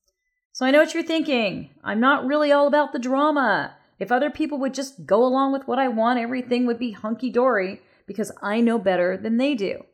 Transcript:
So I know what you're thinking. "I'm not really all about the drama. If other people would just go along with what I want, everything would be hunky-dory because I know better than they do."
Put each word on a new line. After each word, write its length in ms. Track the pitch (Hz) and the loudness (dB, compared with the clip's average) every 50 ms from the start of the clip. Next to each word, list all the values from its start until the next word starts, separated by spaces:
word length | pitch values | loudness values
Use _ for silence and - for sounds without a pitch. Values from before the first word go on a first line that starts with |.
| _ _ _ _ _ _ _ _ _ _ - | _ _ _ _ _ _ _ _ _ _ -8
So 140 | - 254 | -4 0
I 40 | 262 | 4
know 100 | 269 294 | 6 4
what 140 | 320 320 320 | 4 4 2
you're 80 | 330 330 | -4 -4
thinking. 680 | 320 330 320 - 302 277 240 220 190 165 - - - _ _ - | -2 -2 -2 0 0 0 0 0 -2 -4 -6 -10 -14 _ _ -8
"I'm 180 | - 202 214 | -4 -2 2
not 260 | 240 269 294 262 - | 2 2 2 2 0
really 260 | 254 285 302 302 285 285 | 0 0 2 4 4 4
all 140 | 285 285 | 4 4
about 260 | 285 254 294 294 277 285 | 4 4 2 0 0 -2
the 60 | 285 | -6
drama. 800 | 233 254 262 269 294 302 302 294 262 226 196 160 139 - - - _ _ _ - | -4 -2 0 0 2 2 2 2 2 2 2 0 -2 -4 -10 -16 _ _ _ -8
If 140 | 190 190 233 | -4 0 0
other 180 | 254 285 294 | 0 0 0
people 280 | 294 - 311 277 302 269 | -2 -4 -4 -4 -4 -4
would 160 | 269 262 262 | -4 -4 -4
just 320 | - 277 269 - - 156 | -6 -10 -10 -12 -10 -4
go 180 | 131 190 220 247 | 0 2 2 4
along 280 | 254 254 262 277 269 269 | 4 2 2 0 0 -2
with 140 | 269 269 | -2 -4
what 120 | - 240 247 | -4 -2 -2
I 100 | 269 254 | -2 -2
want, 300 | 226 220 220 233 254 247 | 0 0 0 0 0 0
everything 480 | 226 233 262 254 247 247 247 240 254 | -2 -4 -6 -6 -4 -2 0 0 0
would 120 | 240 233 233 | 0 -2 -2
be 140 | 247 240 202 | -4 -8 -8
hunky-dory 880 | - - 214 233 226 - 247 196 233 247 262 240 202 185 185 208 - _ _ _ _ _ | -8 -8 -8 -6 -6 -6 -4 0 2 2 2 2 2 0 -4 -6 -12 _ _ _ _ _
because 260 | - 196 - 214 - - - - | -12 -8 -8 -8 -8 -8 -8 -6
I 180 | 202 208 226 | -2 0 2
know 180 | 233 226 226 233 | 2 2 2 2
better 380 | 185 196 185 175 175 180 185 | 0 0 2 2 2 0 -2
than 220 | 190 208 220 226 233 | -2 -4 -2 -2 0
they 160 | 262 285 294 | 0 0 0
do." 300 | 220 196 180 - - - _ | -2 -4 -4 -6 -8 -12 _